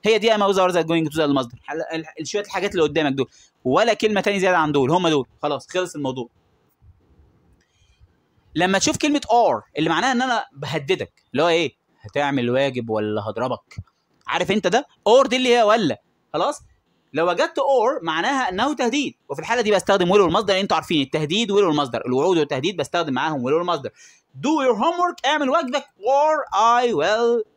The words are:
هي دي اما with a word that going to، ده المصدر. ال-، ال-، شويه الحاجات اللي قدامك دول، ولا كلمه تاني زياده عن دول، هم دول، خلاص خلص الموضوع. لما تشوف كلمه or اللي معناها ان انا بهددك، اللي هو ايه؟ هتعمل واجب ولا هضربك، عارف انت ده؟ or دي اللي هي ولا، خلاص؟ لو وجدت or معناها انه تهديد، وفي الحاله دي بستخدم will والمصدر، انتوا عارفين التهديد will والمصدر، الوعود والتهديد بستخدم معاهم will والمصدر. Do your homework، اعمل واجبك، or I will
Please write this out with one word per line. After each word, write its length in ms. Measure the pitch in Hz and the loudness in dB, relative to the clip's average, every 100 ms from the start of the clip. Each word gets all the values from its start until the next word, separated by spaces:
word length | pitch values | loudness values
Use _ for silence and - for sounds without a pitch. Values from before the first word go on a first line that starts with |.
هي 140 | 208 220 | 2 2
دي 180 | 220 214 | 2 2
اما 180 | 196 | 2
with 20 | 190 | 2
a 40 | |
word 160 | 185 180 | 2 2
that 120 | 160 | 0
going 240 | 170 156 | 0 0
to، 60 | 156 | 0
ده 80 | 151 | 0
المصدر. 320 | 139 120 - - | 0 -2 -10 -12
ال-، 340 | 151 160 160 156 - | -10 -8 -10 -12 -14
ال-، 80 | 156 | -8
شويه 140 | 208 | -8
الحاجات 300 | 202 190 190 | -6 -6 -4
اللي 120 | 185 | 0
قدامك 300 | 151 147 151 | 0 2 0
دول، 140 | 135 127 _ _ _ 127 | -2 -4 _ _ _ 0
ولا 280 | 147 233 | 2 2
كلمه 280 | 214 220 208 | 2 0 0
تاني 180 | 202 196 | 0 0
زياده 180 | 185 180 | 2 2
عن 140 | 156 | 2
دول، 200 | 143 127 | 2 2
هم 160 | 170 175 | 2 2
دول، 180 | 151 123 _ | 0 -2 _
خلاص 260 | 151 139 - | -4 -4 -4
خلص 280 | 185 180 151 | -6 -4 -6
الموضوع. 340 | 139 131 117 _ _ _ _ _ - _ _ _ _ _ _ _ _ _ _ _ _ _ _ _ _ 143 | -8 -6 -10 _ _ _ _ _ -20 _ _ _ _ _ _ _ _ _ _ _ _ _ _ _ _ -2
لما 240 | 180 190 | 0 0
تشوف 180 | 294 311 | 0 0
كلمه 240 | 302 285 - | 0 0 2
or 380 | 233 185 113 - 139 | 2 4 0 -4 -4
اللي 120 | 160 | -2
معناها 220 | 160 247 | 0 0
ان 100 | 247 | 0
انا 240 | 254 226 - | 0 -4 -6
بهددك، 600 | 139 139 156 135 180 101 _ _ | -12 -8 -6 -4 -4 -4 _ _
اللي 120 | - | 0
هو 40 | 170 | 2
ايه؟ 280 | 165 156 _ _ _ | 2 0 _ _ _
هتعمل 480 | 110 143 143 139 120 | -8 -4 -2 -2 0
واجب 400 | 123 139 127 117 | 0 0 -2 -4
ولا 320 | 107 107 107 | -4 -2 -4
هضربك، 540 | 104 107 123 120 _ - - _ _ _ - | -4 -4 -4 -6 _ -20 -20 _ _ _ -6
عارف 240 | 151 175 | -4 0
انت 160 | 208 185 | 0 2
ده؟ 200 | 214 277 _ - | 0 -2 _ 4
or 180 | 247 262 | 4 4
دي 80 | 254 | 2
اللي 220 | 254 240 | 2 4
هي 60 | |
ولا، 380 | 214 226 175 110 _ _ _ | 4 4 2 -4 _ _ _
خلاص؟ 280 | 156 214 294 - _ _ _ _ | -2 -2 -4 -14 _ _ _ _
لو 160 | 139 175 | -2 -2
وجدت 300 | 175 320 - | 0 -2 0
or 440 | 269 269 226 294 | 0 2 2 -2
معناها 460 | 165 160 269 277 233 | -4 -2 -2 -2 -2
انه 240 | 185 254 | -2 -4
تهديد، 400 | 277 247 277 269 - _ | -2 -2 -2 -4 -8 _
وفي 120 | 143 | -10
الحاله 200 | 156 240 | -4 -2
دي 100 | 214 | 2
بستخدم 420 | 202 - 196 180 | 0 2 2 4
will 60 | 208 | 4
والمصدر، 400 | 180 180 202 190 | 4 2 0 -2
انتوا 160 | 196 160 | 0 -2
عارفين 260 | 143 160 | 0 -2
التهديد 500 | 131 156 151 190 226 | 0 -2 -2 -2 0
will 120 | 202 | 2
والمصدر، 420 | 196 147 139 117 123 | 2 2 -2 -4 -2
الوعود 320 | 127 165 175 | 0 2 2
والتهديد 400 | 147 135 151 180 | 0 -2 -4 -4
بستخدم 360 | 139 175 160 | -4 -2 -2
معاهم 280 | 127 151 151 | -2 -2 -4
will 120 | 123 | -2
والمصدر. 360 | 156 175 165 123 _ - _ _ 131 | -2 0 -4 -6 _ -20 _ _ -8
Do 300 | 190 311 262 | -2 0 2
your 100 | 208 | 2
homework، 480 | 285 349 349 349 262 | 0 0 -2 -2 -2
اعمل 240 | 302 277 | 0 0
واجبك، 340 | 311 277 277 | 0 -2 -6
or 720 | - _ 202 277 302 311 - 190 | -8 _ 0 2 2 0 -2 2
I 380 | 226 240 247 | 4 4 2
will 520 | 180 160 214 233 233 214 | 0 0 2 2 0 -4